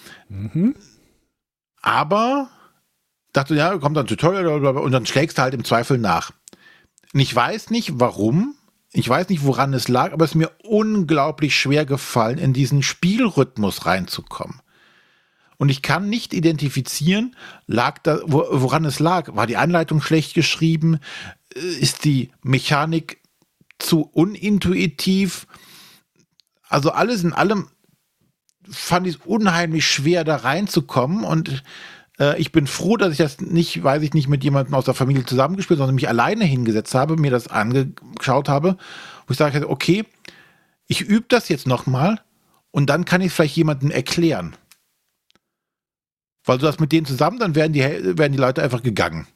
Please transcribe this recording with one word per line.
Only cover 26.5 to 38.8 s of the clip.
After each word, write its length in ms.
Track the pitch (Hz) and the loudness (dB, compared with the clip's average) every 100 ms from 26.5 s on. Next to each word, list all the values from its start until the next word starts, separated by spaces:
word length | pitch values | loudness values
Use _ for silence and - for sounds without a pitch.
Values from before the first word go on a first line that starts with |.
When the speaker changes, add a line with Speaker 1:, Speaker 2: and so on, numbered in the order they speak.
| _ _ | _ _
Speaker 2:
Also 220 | 147 151 | 0 0
alles 320 | 135 208 226 | 0 0 0
in 100 | 170 | -2
allem 360 | - 185 208 - _ _ _ _ _ _ _ _ _ - | 0 0 0 -4 _ _ _ _ _ _ _ _ _ -18
fand 380 | - - 180 185 | -12 0 0 0
ich 80 | |
es 60 | 147 | -6
unheimlich 640 | - 220 202 170 170 160 - | -2 0 2 2 0 0 0
schwer, 380 | - 143 175 | 0 2 2
da 120 | 156 143 | 0 0
reinzukommen. 880 | 120 160 208 175 143 131 131 202 | 0 -2 0 -2 0 -2 0 -2
Und, 380 | - 160 - 135 - - - - _ - | 0 -2 -2 -8 -10 -20 -20 -20 _ -2
äh, 200 | 143 - | 0 0
ich 140 | 156 | 0
bin 140 | 160 135 | 0 0
froh, 300 | - 170 226 | -2 0 2
dass 160 | 190 | 2
ich 60 | 147 | 2
das 220 | 151 - | -2 -2
nicht, 420 | - 165 165 165 | -2 0 0 0
weiß 200 | 139 147 | 0 0
ich 100 | 151 | 2
nicht, 160 | 156 135 | 0 2
mit 160 | 143 | 0
jemandem 300 | 147 139 131 | 2 0 0
aus 100 | 139 | 0
der 100 | 135 | 0
Familie 300 | 123 135 135 | 0 2 0
zusammengespielt, 540 | 123 127 139 190 180 160 | 0 0 0 -2 0 0
sondern 160 | 135 | 2
mich 140 | 131 139 | 0 2
alleine 360 | 117 131 220 | 2 2 2
hingesetzt 500 | 185 131 113 107 - | 0 2 0 -2 0
habe, 220 | 127 147 160 | 0 0 0
mir 140 | 143 | 2
das 180 | 123 - | 0 -2
angeschaut 1000 | - 107 135 131 - - - - 131 147 | -2 0 0 -2 -6 -18 -8 0 0 2
habe, 280 | 139 175 185 | 2 2 -2